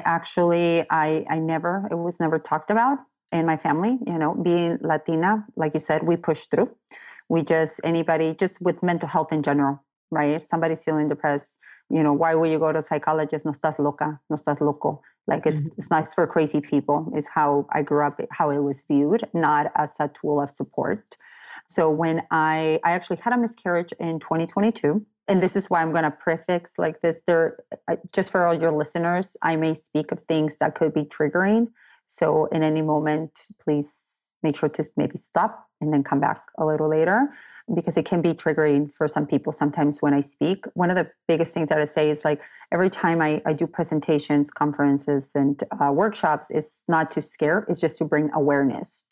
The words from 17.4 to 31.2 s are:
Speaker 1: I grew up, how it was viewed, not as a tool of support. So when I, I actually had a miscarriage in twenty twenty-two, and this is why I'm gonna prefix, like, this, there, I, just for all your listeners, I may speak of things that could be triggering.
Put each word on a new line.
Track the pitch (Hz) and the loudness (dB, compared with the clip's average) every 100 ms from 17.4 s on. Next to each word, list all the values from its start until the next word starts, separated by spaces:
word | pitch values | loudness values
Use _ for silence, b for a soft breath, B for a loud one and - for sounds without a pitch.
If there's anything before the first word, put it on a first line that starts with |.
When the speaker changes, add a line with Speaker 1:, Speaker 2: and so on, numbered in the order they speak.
| 147 143 143 | 2 2 0
Speaker 1:
I | 156 | -4
grew | 143 147 147 | 0 0 0
up, | - - | -2 -10
how | - 151 | -2 0
it | 143 | 0
was | 143 135 - | -2 -4 0
viewed, | 143 147 226 - | 2 4 0 0
not | 170 151 147 147 - | 0 2 2 0 -2
as | 151 - | -4 -2
a | 147 | -6
tool | - 151 147 | -4 -2 -2
of | 139 | -2
support. | - 139 - 82 214 - - B B B B - | -6 -8 -4 -4 -4 -8 -20 B B B B -6
So | - 160 | 0 2
when | 156 165 160 - | 2 0 -2 0
I, | 160 156 160 160 156 | 0 2 2 0 2
I | 170 | 0
actually | 180 - 180 | 0 -2 -4
had | 233 | 0
a | 247 | 0
miscarriage | 233 - 185 175 170 - | 0 -4 -2 -2 -2 -6
in | 170 160 | -6 -6
twenty | - 165 170 | -2 -2 -2
twenty-two, | 196 214 226 147 196 - _ - | 0 0 2 0 0 -4 _ 0
and | 190 | 2
this | 180 196 | 2 0
is | 190 | 0
why | 175 | 0
I'm | 160 | 2
gonna | 165 156 | 0 0
prefix, | 151 - 160 - 175 170 - | -2 -2 -2 -2 -4 -4 -4
like, | 170 165 | -4 0
this, | 170 165 - | -2 0 2
there, | 165 160 - - - - | 2 2 -2 -14 -12 -6
I, | 170 - | -6 -2
just | - 180 | -4 0
for | 190 175 | 2 2
all | |
your | 170 165 | 2 2
listeners, | 151 147 170 170 180 190 - | 0 -2 -2 0 0 -2 -4
I | 165 160 | -2 2
may | 160 | 0
speak | 160 - 151 151 | -2 -4 -4 -2
of | 175 | -6
things | - 160 156 - | -2 0 0 0
that | 156 - | -2 0
could | 156 | 0
be | 156 | 0
triggering. | 147 - | -4 -2